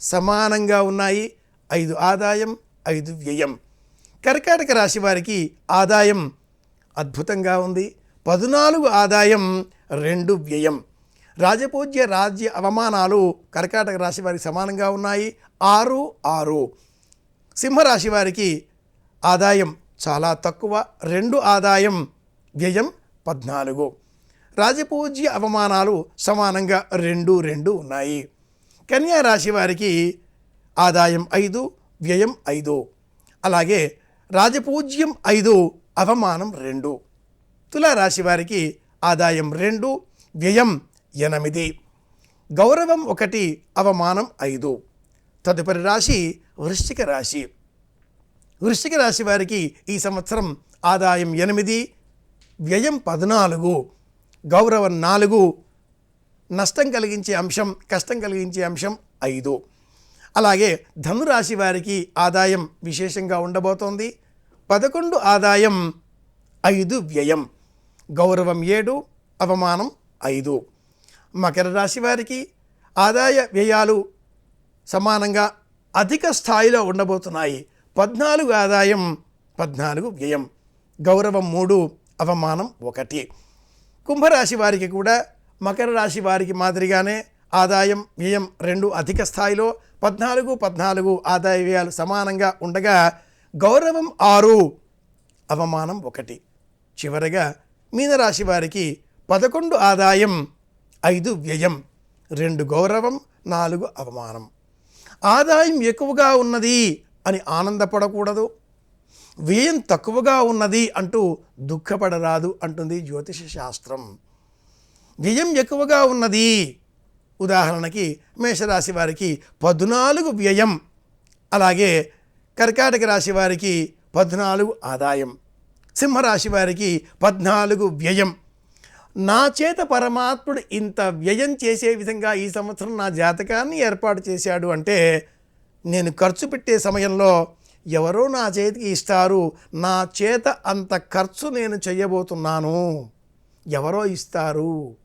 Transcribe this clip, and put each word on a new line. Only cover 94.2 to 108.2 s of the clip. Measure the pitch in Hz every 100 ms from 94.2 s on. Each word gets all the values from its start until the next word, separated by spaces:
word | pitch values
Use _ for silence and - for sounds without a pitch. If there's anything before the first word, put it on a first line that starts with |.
ఆరు, | 202 202 214 220 160 - _ _ _ _ _ _ -
అవమానం | 151 165 156 160 202
ఒకటి. | 127 - 117 120 _ _ _ _ _ - 147
చివరగా | 151 160 185 156 151 _ _ -
మీనరాశి | 226 285 277 220 151
వారికి | 196 175 165 196 160 - _ _ -
పదకొండు | 190 247 320 330 339
ఆదాయం, | 196 190 190 190 208 175 143 _ _ _ _ _ 165
ఐదు | 180 185
వ్యయం, | 190 151 156 175 147 - _ _ _ -
రెండు | 147 165 156
గౌరవం, | 143 151 190 214 240 269 _ _ 175
నాలుగు | 170 170 175 202 -
అవమానం. | 127 123 117 113 110 _ _ _ _ _ - - 202
ఆదాయం | 240 302 311 330 320
ఎక్కువగా | 233 226 277 277 277 262
ఉన్నది | 240 240 226 240 214 151 _ _ 190
అని | 190 -
ఆనందపడకూడదు, | 160 190 208 196 208 202 202